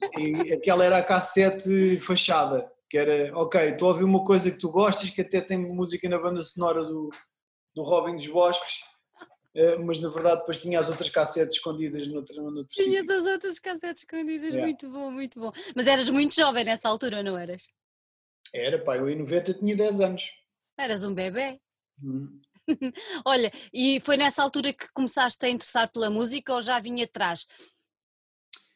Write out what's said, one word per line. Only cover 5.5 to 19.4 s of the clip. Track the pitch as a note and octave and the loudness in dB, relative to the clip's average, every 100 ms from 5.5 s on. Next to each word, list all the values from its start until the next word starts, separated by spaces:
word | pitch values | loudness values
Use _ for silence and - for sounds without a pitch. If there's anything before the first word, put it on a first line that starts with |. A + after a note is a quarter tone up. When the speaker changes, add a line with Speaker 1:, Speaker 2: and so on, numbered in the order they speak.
| F#3 | -4
Speaker 1:
música | F3 F3+ F3+ F3 F3+ | -4 -4 -4 -4 -2
na | F3 | 0
banda | F3 F3 | 0 -2
sonora | D#3+ F3+ F3 E3 | -6 -2 0 0
do, | D#3+ D#3+ D3+ - _ _ _ _ _ | -2 -6 -8 -12 _ _ _ _ _
do | D#3 | -10
Robin | C#3+ E3+ E3+ | 0 2 2
dos | E3+ D3 | -6 -2
Bosques, | E3+ F3 - - - - _ _ _ - _ _ D#3 | 2 4 2 -4 -10 -12 _ _ _ -20 _ _ 2
eh, | E3 E3+ | 4 4
mas | E3+ D#3+ | -2 -4
na | D#3+ | -4
verdade | D#3 E3+ E3+ | 0 2 2
depois | - D#3+ | 0 -6
tinha | F3 E3+ | -2 0
as | D#3 | 0
outras | D#3+ E3 | -2 -2
cassetes | E3 D3+ E3 D#3+ - | 0 0 0 0 -2
escondidas | E3 D#3 D#3 D3 C#3+ | -6 -6 -6 -6 -6
noutro, | D3 C#3 D3+ D4 | -8 -10 -10 -10
noutro | D4 C#4 | -10 -8
Speaker 2:
Tinhas | - G4 F#4+ | -2 2 2
Speaker 1:
sítio. | E4+ F#4+ | 0 0
Speaker 2:
as | F4+ | 0
outras | F#4+ G4 E4 | -2 -4 -8
cassetes | F#4+ E4+ F4 D#4+ | -8 -8 -8 -10
escondidas, | - E4 D#4 D#4 D#4+ | -10 -8 -6 -6 -6
Speaker 1:
Yeah. | C4 | -4
Speaker 2:
muito | D#4+ C#4 C4+ | -4 -4 -10
bom, | C4+ C#4 | -10 -10
muito | C4 C4+ A#3 | -8 -10 -10
bom. | A3 D4+ G4 | -10 -10 -8
Mas | B3 B3 | 0 4
eras | C4+ B3+ | 4 4
muito | C4+ D4 E4 | 4 4 4
jovem | D4 A#3+ | 4 2
nessa | A3 A3+ A3+ | 0 0 0
altura, | A3 B3+ G#3 | -2 -2 -4
não | G3 F3+ | -6 -6
eras? | F3 F#3 - _ _ _ _ _ _ _ - | -8 -12 -14 _ _ _ _ _ _ _ -12
Speaker 1:
Era, | B2+ B2+ D#3 | -4 -2 0
pá, | D3+ B2+ | 0 0
eu | C3+ | -2
em | D3+ | -2
noventa | C#3+ F3 | 0 0